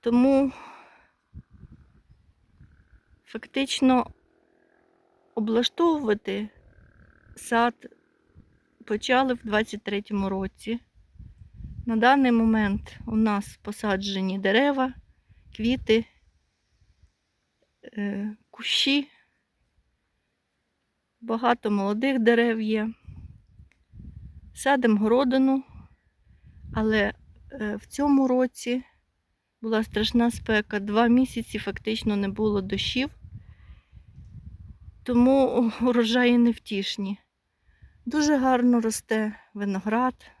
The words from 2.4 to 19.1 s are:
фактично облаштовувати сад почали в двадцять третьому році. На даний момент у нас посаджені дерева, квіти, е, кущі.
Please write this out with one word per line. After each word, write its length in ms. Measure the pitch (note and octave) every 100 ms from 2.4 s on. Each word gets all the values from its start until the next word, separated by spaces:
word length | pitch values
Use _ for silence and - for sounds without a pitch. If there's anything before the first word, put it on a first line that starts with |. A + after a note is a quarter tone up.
| _ _ - _ _ _ _ _
фактично 840 | _ A3 - - C4+ - C4 B3+ - - _ _ _ _ _ _ _ _ _ _ _
облаштовувати 1120 | - G#3+ A3+ B3 - E4+ D4+ B3 G#3 - G3 G#3+ _ _ _ - _ - _ _ -
сад 380 | - A#3 A#3+ - - _ _ _ _ - - _ _ _ -
почали 480 | G#3+ - B3+ C4+
в 100 | A#3+
двадцять 380 | A3+ G#3+ A3 G#3
третьому 460 | - G3+ G#3 G#3 G3
році. 520 | F#3+ F#3+ _ - A#3+ _ _ _ _ - - - - - - -
На 100 | A3+
даний 360 | A#3 C#4 B3+
момент 680 | A#3 A3+ A3 G#3 G3+ - - -
у 100 | A3
нас 420 | A3 G3+ G3+ -
посаджені 760 | - G#3 G#3+ F#3+ G3+ F#3+ F#3+ F#3+
дерева, 560 | F#3+ G#3+ C#4+ C4+ C4 B3+ - _ _ - - -
квіти, 480 | A3 B3+ - A3 A3+ _ _ _ _ _ _ _ _ _ _ _ _ _ _ _ _ _
е, 520 | - G#3+ G3+ G3+ G#3 G#3+ _
кущі. 580 | - - - - C#4 C#4